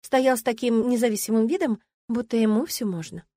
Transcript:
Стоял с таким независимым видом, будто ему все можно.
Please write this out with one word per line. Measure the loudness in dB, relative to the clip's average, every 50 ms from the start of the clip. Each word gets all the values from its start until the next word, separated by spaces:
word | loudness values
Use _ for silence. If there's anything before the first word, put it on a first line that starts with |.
| _
Стоял | 0 0 2 4 4 2
с | 2 0
таким | -2 -2 0 0 0 2 2 2 2
независимым | 0 2 2 0 0 -2 -2 0 2 2 2 2
видом, | 0 0 0 -2 -2 -4 _ _ _ _ _ _
будто | -4 -4 -4 _ 0
ему | 2 2 2 2 0 0
все | -2 -6 -6 -4
можно. | -4 -4 -6 -8 -10 -12 -16 -16 _ _